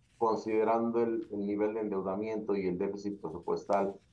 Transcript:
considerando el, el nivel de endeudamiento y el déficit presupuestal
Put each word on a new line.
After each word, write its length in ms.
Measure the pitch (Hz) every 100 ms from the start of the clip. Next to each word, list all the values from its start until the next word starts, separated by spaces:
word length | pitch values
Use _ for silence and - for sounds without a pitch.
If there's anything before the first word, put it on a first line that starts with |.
| _ -
considerando 840 | 113 107 110 110 110 113 117 117
el, 260 | 117 113 -
el 120 | 104
nivel 300 | 101 104 107
de 60 | 110
endeudamiento 760 | 107 98 92 98 110 110 95 98
y 100 | 92
el 120 | 87
déficit 420 | 98 101 101 101
presupuestal 760 | 80 85 92 90 - 98 98 - _